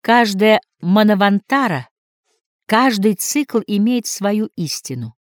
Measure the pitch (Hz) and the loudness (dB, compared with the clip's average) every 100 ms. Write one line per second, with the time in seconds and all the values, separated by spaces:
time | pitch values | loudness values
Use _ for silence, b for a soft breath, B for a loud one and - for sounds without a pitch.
0 | - 240 226 196 214 214 _ _ 170 196 | 2 2 2 2 2 2 _ _ 0 2
1 | 214 208 202 202 _ 269 254 147 123 _ | 4 2 2 0 _ -2 -2 -4 -8 _
2 | _ _ _ _ _ _ - 214 262 208 | _ _ _ _ _ _ -2 0 2 2
3 | 208 196 - 294 285 233 190 208 214 247 | 0 0 -4 -4 -2 -4 -2 0 0 0
4 | 226 - 196 214 220 - 160 - - 127 | -4 -6 -4 -2 -4 -6 -8 -8 -10 -10
5 | 113 _ | -10 _